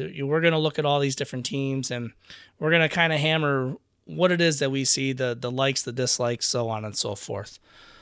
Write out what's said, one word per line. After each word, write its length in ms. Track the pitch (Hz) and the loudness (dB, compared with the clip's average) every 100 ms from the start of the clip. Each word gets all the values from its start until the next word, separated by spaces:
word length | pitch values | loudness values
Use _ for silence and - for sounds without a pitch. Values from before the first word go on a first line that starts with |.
| 151 | -6
you, 160 | 151 139 | -6 -2
we're 140 | 156 | 2
gonna 180 | 165 160 | 4 4
look 180 | 156 151 | 2 2
at 80 | 147 | 2
all 140 | 143 | 2
these 160 | 139 131 | 2 0
different 300 | 139 131 123 | -4 -6 -4
teams, 440 | 139 135 135 127 | -2 -2 -2 -4
and 220 | 123 117 - - - - - | -6 -8 -12 -20 -20 -20 -6
we're 120 | 156 | 0
gonna 180 | 170 160 | 2 2
kinda 280 | 175 165 156 | 2 2 2
hammer 600 | 156 160 147 139 127 - _ _ | 2 2 2 0 -2 -6 _ _
what 260 | - 156 180 | -10 0 2
it 120 | 175 | 4
is 180 | 170 147 | 2 2
that 100 | 139 | 0
we 140 | 135 | 2
see, 300 | 131 - 135 | 2 2 0
the, 240 | 131 127 120 | 0 -2 -2
the 100 | 123 | -4
likes, 340 | 127 135 135 | 0 0 0
the 100 | - | -4
dislikes, 520 | 120 123 - 120 120 - | -2 0 0 0 -2 -2
so 220 | 127 117 | 0 -2
on 160 | 110 | -4
and 140 | 107 101 | -4 -4
so 180 | 113 101 | -4 -6
forth. 440 | - 104 98 - _ - - - | -8 -8 -10 -16 _ -20 -20 -20